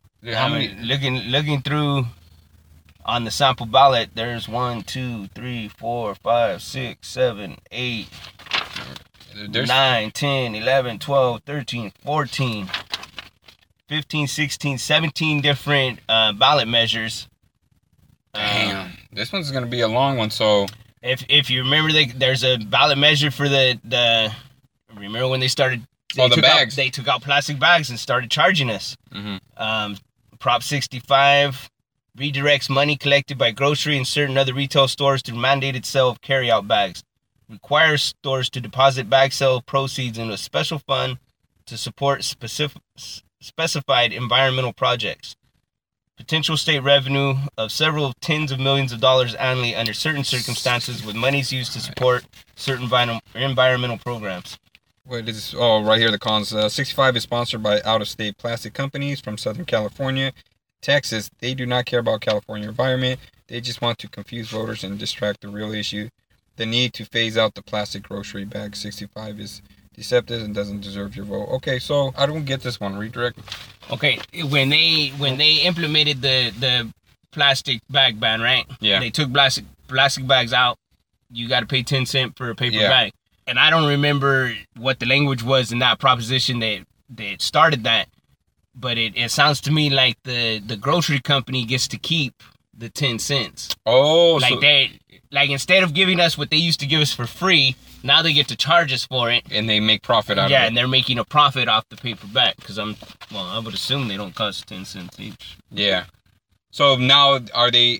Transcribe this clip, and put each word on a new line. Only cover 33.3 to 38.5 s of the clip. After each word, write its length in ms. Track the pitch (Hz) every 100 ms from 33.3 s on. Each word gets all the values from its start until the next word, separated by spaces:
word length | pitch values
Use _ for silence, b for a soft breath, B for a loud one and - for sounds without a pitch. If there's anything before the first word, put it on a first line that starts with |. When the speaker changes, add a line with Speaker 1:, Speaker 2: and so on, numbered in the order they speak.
| 135
Speaker 2:
by 140 | 120
grocery 440 | 110 139 143 151 143
and 120 | 127
certain 300 | 147 139 131
other 160 | 135 131
retail 320 | 139 143 135
stores 340 | - 139 135
through 160 | - 117
mandated 480 | 131 139 139 127 -
sale 240 | 139 127
of 100 | 113
carryout 460 | - 135 120 107 104
bags. 360 | 107 98 - - _ _ _ -
Requires 540 | 107 - 147 160 147
stores 480 | - - 135 135
to 100 | 120